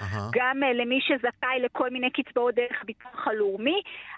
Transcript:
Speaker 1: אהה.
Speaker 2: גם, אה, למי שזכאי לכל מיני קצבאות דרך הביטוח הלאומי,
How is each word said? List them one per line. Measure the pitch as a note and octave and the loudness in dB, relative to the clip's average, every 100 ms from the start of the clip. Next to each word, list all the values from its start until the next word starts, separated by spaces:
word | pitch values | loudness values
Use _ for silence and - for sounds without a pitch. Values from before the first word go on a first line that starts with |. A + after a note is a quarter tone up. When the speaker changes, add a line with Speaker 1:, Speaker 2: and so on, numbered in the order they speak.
Speaker 1:
אהה. | G2 G#2 G#2+ | -6 -4 0
Speaker 2:
גם, | A#3 B3+ C4+ | 2 2 2
אה, | C4+ | 2
למי | A#3+ A#3+ C4 | 2 2 2
שזכאי | - C4+ A#3 - B3+ B3+ | 2 2 0 -2 -2 0
לכל | B3 - B3+ | 0 0 -2
מיני | B3+ B3+ | 0 -2
קצבאות | - - B3 B3 | -2 -2 2 2
דרך | A#3 A#3+ - | 2 0 -2
הביטוח | G3+ - B3 - - | -8 -14 -12 -6 -2
הלאומי, | G#3+ G3+ G3 B3 G4 - - - | 0 0 0 0 0 -4 -12 -16